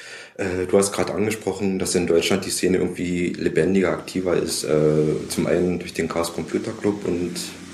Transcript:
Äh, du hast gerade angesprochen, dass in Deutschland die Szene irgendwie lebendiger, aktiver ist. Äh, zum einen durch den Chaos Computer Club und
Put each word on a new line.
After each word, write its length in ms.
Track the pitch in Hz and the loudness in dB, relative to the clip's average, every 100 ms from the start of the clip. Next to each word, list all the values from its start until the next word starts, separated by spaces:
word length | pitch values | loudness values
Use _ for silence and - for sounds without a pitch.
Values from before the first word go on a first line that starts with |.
| - - - - | -16 -18 -16 -6
Äh, 300 | 98 90 92 | -4 -2 2
du 100 | 101 | 4
hast 160 | 95 | 4
gerade 220 | - 92 | 0 -2
angesprochen, 640 | 85 107 107 - 92 101 95 | 0 -2 0 -4 -2 -2 0
dass 160 | 92 | 0
in 120 | 92 87 | 0 4
Deutschland 380 | 82 - 95 | 4 4 0
die 60 | 95 | 0
Szene 260 | - 90 90 | 0 2 2
irgendwie 520 | 90 - 90 87 87 | 0 -2 -2 0 0
lebendiger, 600 | - 80 78 82 98 87 | 0 0 2 4 4 2
aktiver 460 | 80 - 92 92 85 | 0 -4 -2 0 0
ist. 260 | - - | 0 -4
Äh, 680 | - 76 76 78 76 76 - | 0 4 4 4 2 0 -2
zum 180 | - 71 | -2 2
einen 320 | 82 90 87 | 2 2 -2
durch 160 | - | -4
den 140 | - 82 | -6 -4
Chaos 240 | 82 82 | -2 -4
Computer 400 | - 80 - - | -4 -4 -4 -4
Club 320 | - 104 98 92 | -2 -2 -2 -2
und 260 | 87 90 - - - - | -2 -4 -6 -10 -12 -16